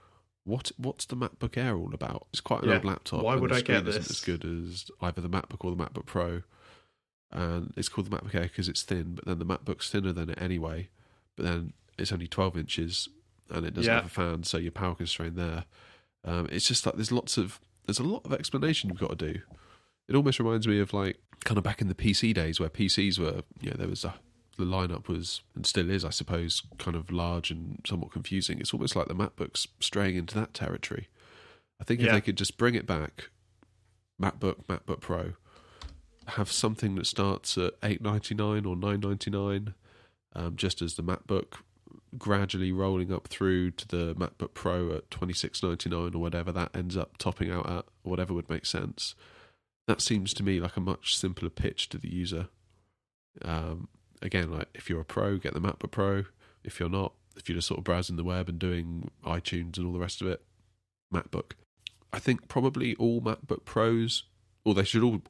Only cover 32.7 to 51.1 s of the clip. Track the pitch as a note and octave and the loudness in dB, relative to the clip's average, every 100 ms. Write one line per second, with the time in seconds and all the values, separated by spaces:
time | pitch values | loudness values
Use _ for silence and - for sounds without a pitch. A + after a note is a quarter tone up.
32.7 | A#2 - E2 D#2 - - _ _ _ _ | 4 0 0 -2 -6 -16 _ _ _ _
33.7 | _ _ _ _ - F#2+ - F#2+ - - | _ _ _ _ -2 -2 0 -2 -2 -4
34.7 | F#2+ - F#2 - F2 F2 F2+ - - - | -6 -4 -6 -2 -2 -4 -8 -16 -20 -20
35.7 | - - - - _ - - G2+ - A2 | -14 -14 -14 -20 _ -6 -2 0 2 0
36.7 | G#2+ G#2+ F#2+ E2 - G2 F#2+ - - F2+ | 2 0 0 0 2 2 2 0 0 0
37.7 | - G#2 G#2 G#2+ G#2 - G#2 G#2+ G#2+ G2+ | 0 0 0 0 0 0 0 2 2 0
38.7 | F2 G2+ G2+ G2+ G2+ - G2+ G2+ G2 G#2 | 0 0 0 0 -2 -2 -2 0 -2 -4
39.7 | - _ - - _ _ - E2+ - F#2+ | -10 _ -20 -20 _ _ -6 -6 -2 -2
40.7 | - E2+ - E2+ F#2 - G2 - - - | 0 -4 -2 -2 -2 0 0 0 -10 -20
41.7 | _ - - - B2 G#2 G2 F#2+ F#2+ F#2 | _ -20 -20 -16 -6 2 2 4 0 0
42.7 | F#2 F#2+ F#2 F2+ F#2 - - F#2+ F2+ F2+ | 2 2 2 0 -2 -4 0 4 4 4
43.7 | E2+ - F2 E2 E2 F2+ - - - F2+ | -2 -4 -2 0 -2 -4 -4 -8 -2 0
44.7 | F2 F2 D#2+ - - F2+ F2 - - F#2 | 2 0 -2 -6 -6 -4 -2 -4 0 0
45.7 | F2 - F2 F2 F2 E2+ F2 F2 F2 F2 | 0 -2 -2 -2 -2 0 0 -2 -2 -2
46.7 | F2+ F2+ F2+ - - - - F2 F2 - | -2 -2 -2 -4 -2 -2 0 -2 -2 -2
47.7 | F2 - _ - F2+ F#2 F2 - E2 - | -4 -6 _ -4 -2 0 -2 -2 -4 -2
48.7 | - - - - - - - - _ _ | -2 -4 -6 -8 -8 -20 -20 -20 _ _
49.7 | _ - - - G#2+ F#2+ - G2 F#2 F2 | _ -2 0 2 2 0 0 2 2 0
50.7 | - F2+ - - | -2 -2 -2 0